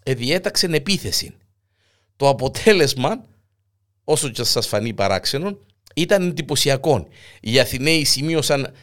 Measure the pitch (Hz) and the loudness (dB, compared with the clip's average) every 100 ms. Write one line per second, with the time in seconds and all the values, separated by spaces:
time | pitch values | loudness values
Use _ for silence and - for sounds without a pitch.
0 | - 127 120 175 190 - 185 156 143 190 | -6 -4 0 0 0 -2 0 0 0 -2
1 | - - - - _ _ _ _ _ _ | -2 -6 -6 -14 _ _ _ _ _ _
2 | _ _ 139 139 131 - 226 202 139 135 | _ _ 0 2 -2 0 4 6 4 2
3 | 139 240 - _ _ _ _ _ _ _ | -2 -2 -8 _ _ _ _ _ _ _
4 | - 151 143 113 117 123 - 104 113 101 | -2 -2 0 -4 -2 -2 -2 -2 -2 -2
5 | 98 95 - 139 190 202 _ _ _ - | 0 0 -2 -4 -4 -8 _ _ _ -4
6 | 175 202 180 156 143 143 139 135 160 123 | 0 2 2 -4 -4 -2 0 0 2 0
7 | 78 - - - 104 127 120 131 143 160 | -2 -14 -20 -12 0 2 2 0 0 2
8 | 139 131 151 165 143 143 131 - | 2 0 0 -2 0 0 -2 -10